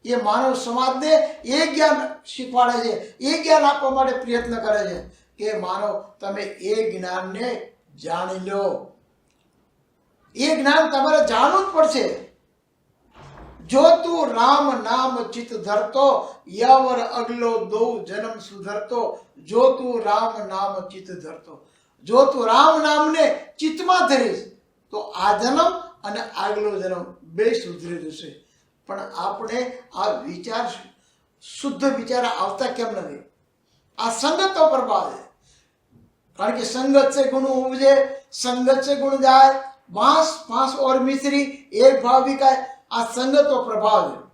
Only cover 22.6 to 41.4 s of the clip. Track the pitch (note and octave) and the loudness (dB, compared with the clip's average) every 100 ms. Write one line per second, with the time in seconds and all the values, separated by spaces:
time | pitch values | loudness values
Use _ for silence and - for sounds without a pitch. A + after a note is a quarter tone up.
22.6 | D#4 D#4 D#4 D4+ D#4 D#4+ D4 - - - | 6 6 2 2 0 2 0 0 -10 -6
23.6 | D#4 D#4+ F4 F#4 - C4 A3 F#3 - _ | -6 -4 0 2 2 2 0 -4 -12 _
24.6 | _ _ _ G#3 - - G3 G#3 A#3+ D4+ | _ _ _ -12 -10 -2 0 2 0 2
25.6 | E4+ - - - G3+ G#3+ - - G3 G#3 | 0 0 -12 -16 -10 -10 -10 -8 -6 -4
26.6 | G#3 F#3+ F#3 F3+ F3 - D#3+ E3 A3+ - | -4 -4 -6 -8 -10 -18 -14 -2 0 0
27.6 | F3 D#3+ E3+ E3+ D#3 D3+ D#3 - _ _ | -6 -14 -12 -12 -12 -14 -18 -20 _ _
28.6 | _ _ - D4 - - D#3 - A3 A#3+ | _ _ -14 -12 -10 -8 -6 -6 -6 -6
29.6 | B3 - - F3+ G#3 G#3 D3+ F3 A3+ A3+ | -6 -10 -16 -4 -4 -4 -8 -12 -8 -6
30.6 | A#3+ - - _ _ _ _ _ - - | -6 -10 -20 _ _ _ _ _ -20 -10
31.6 | C#4 - C#4 B3 A3+ B3 A#3+ - - - | -8 -2 -2 -2 -4 -2 -2 -2 -6 -4
32.6 | B3+ A#3+ A3+ F#3+ D3+ C#3+ - _ _ _ | -6 -4 -6 -8 -10 -16 -20 _ _ _
33.6 | _ _ _ - A#3 A3+ C#4 E4+ F#4+ F4+ | _ _ _ -6 -6 -2 -2 0 0 4
34.6 | D#4 C4+ G#3+ - - - - _ _ _ | 4 4 0 -2 -2 -12 -18 _ _ _
35.6 | _ _ _ _ _ _ _ - G#3+ B3 | _ _ _ _ _ _ _ -4 -2 -2
36.6 | A#3 B3+ C#4 C#4 C4+ C#4 C4 C4 C4+ B3+ | -4 -2 4 4 4 2 0 0 0 -2
37.6 | C4 B3+ C4+ C#4 C4+ - _ - B3 B3 | -2 2 4 6 2 -4 _ -8 -4 0
38.6 | B3+ C4+ C4+ C#4 C#4 C4+ C4 C4+ C4+ C4+ | 2 2 2 -2 0 2 6 8 8 6
39.6 | - - _ F#3 C4 D#4 D#4 - - B3+ | -6 -20 _ 2 4 4 2 -4 -6 -2
40.6 | C4+ C#4 C4 C4 C4 C#4 C#4+ C#4+ | -2 0 0 2 0 -2 -2 0